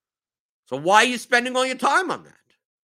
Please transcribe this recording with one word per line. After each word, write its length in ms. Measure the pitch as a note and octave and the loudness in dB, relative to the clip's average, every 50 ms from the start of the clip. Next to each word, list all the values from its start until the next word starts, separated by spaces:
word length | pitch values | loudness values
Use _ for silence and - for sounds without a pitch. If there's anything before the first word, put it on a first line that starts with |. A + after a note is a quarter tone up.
| _ _ _ _ _ _ _ _ _ _ _ _ _ | _ _ _ _ _ _ _ _ _ _ _ _ _
So 100 | _ B2+ | _ -10
why 220 | C#3 D3+ F3+ G3+ | -4 0 2 4
are 80 | G#3+ A#3 | 4 4
you 120 | B3+ B3 | 2 0
spending 380 | A3+ - - B3 A#3+ A#3+ B3+ B3 | -6 -4 -2 -2 -2 0 -2 -2
all 100 | B3+ B3+ | -2 -2
your 120 | C4 B3+ | -2 -4
time 340 | B3+ E4 C#4+ C#4+ F4+ F#4+ D4+ | -2 -2 0 0 0 0 -2
on 140 | D3+ G2+ D#2+ | -6 -10 -12
that? 80 | D2 - _ _ _ _ _ _ _ _ _ _ _ _ | -18 -20 _ _ _ _ _ _ _ _ _ _ _ _